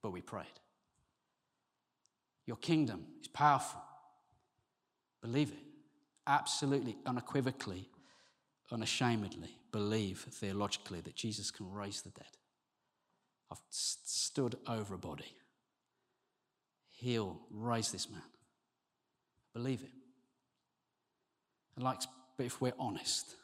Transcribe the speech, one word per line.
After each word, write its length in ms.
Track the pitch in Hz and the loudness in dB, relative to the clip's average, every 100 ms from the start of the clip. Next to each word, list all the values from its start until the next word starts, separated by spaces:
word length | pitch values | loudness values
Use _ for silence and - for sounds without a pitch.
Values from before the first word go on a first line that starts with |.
but 100 | 110 | -4
we 100 | 90 | -6
prayed. 380 | - 214 78 - _ _ _ _ _ _ _ _ _ _ _ _ _ _ _ _ _ _ - | -6 -8 -8 -14 _ _ _ _ _ _ _ _ _ _ _ _ _ _ _ _ _ _ -8
Your 120 | 113 | -6
kingdom 500 | - 160 139 92 78 - | 4 6 6 0 -8 -14
is 80 | - | -12
powerful. 520 | - 147 139 - - - - - _ _ _ _ _ _ _ _ _ _ _ | 6 8 8 4 -8 -14 -18 -20 _ _ _ _ _ _ _ _ _ _ _
Believe 320 | 117 131 147 | 0 2 2
it. 100 | - - - _ _ _ _ - | 0 -16 -20 _ _ _ _ 4
Absolutely, 720 | 143 - - 143 139 120 107 - | 4 4 2 4 4 2 -4 -2
unequivocally, 840 | 123 - 143 127 127 - 92 95 - - - - _ _ _ - | -2 2 2 2 0 -6 -6 -8 -16 -20 -20 -20 _ _ _ -6
unashamedly 880 | 120 107 - 127 113 101 - 80 - - | -2 0 4 4 4 0 -6 -12 -14 -6
believe 480 | 110 104 110 101 92 | 0 2 2 2 -2
theologically 800 | - - 101 98 101 - - 87 | -10 -6 -2 0 0 -2 -4 -8
that 160 | 85 - | -6 -4
Jesus 360 | 117 101 98 | -4 -2 -6
can 200 | - 95 | -6 -10
raise 300 | 101 101 101 | -6 -6 -6
the 80 | - | -8
dead. 280 | - - - _ _ _ _ _ _ _ _ _ _ _ | -14 -20 -20 _ _ _ _ _ _ _ _ _ _ _
I've 120 | - _ | -16 _
s-, 300 | - - - | -4 -2 -2
stood 560 | - - - - 123 117 - | -4 0 0 2 2 0 -2
over 280 | 113 98 92 | -2 -2 -4
a 20 | |
body. 400 | - 71 - - _ _ _ _ _ _ _ _ _ _ _ _ _ _ _ | -6 -8 -10 -16 _ _ _ _ _ _ _ _ _ _ _ _ _ _ _
Heal, 580 | - 123 117 101 82 - | -6 2 4 2 -2 -10
raise 440 | 104 117 117 110 | -4 2 2 2
this 160 | 113 - | -2 -6
man. 200 | 92 - _ _ _ _ _ _ _ _ _ _ _ _ | -8 -14 _ _ _ _ _ _ _ _ _ _ _ _
Believe 300 | 117 123 127 | -4 0 -2
it. 80 | - - - _ _ _ _ _ _ _ _ _ _ _ _ _ _ _ _ - | -4 -16 -20 _ _ _ _ _ _ _ _ _ _ _ _ _ _ _ _ -2
And 80 | |
like, 180 | 127 - - - - - | 0 0 -4 -10 -20 -4
but 120 | 120 | -4
if 120 | - | 2
we're 140 | 127 - | 0 0
honest 560 | 123 95 - - - - | -4 -2 0 -2 -2 -12